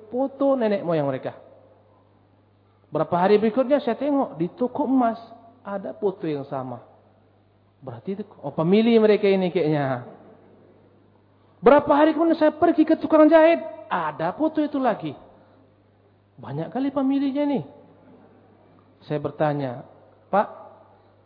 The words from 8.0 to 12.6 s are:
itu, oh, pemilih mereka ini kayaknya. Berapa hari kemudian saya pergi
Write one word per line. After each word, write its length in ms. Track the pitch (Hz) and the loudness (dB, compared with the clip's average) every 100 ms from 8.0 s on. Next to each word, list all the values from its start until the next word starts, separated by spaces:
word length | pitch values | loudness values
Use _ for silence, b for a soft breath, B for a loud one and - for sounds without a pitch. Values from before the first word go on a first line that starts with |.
| - 196 | -10 -10
itu, 80 | 202 - | -12 -14
oh, 80 | 143 | -8
pemilih 480 | 143 160 208 226 226 214 | -2 2 4 6 6 4
mereka 240 | 202 202 | 4 2
ini 240 | 190 180 | 2 0
kayaknya. 640 | 175 156 151 135 123 120 - - - _ _ _ _ _ _ _ _ _ _ _ _ - | 0 0 0 -2 -4 -10 -20 -20 -20 _ _ _ _ _ _ _ _ _ _ _ _ 4
Berapa 320 | 285 294 285 | 4 4 4
hari 160 | 320 | 2
kemudian 240 | 302 330 311 | 2 0 2
saya 160 | 302 | 0
pergi 320 | 302 | 2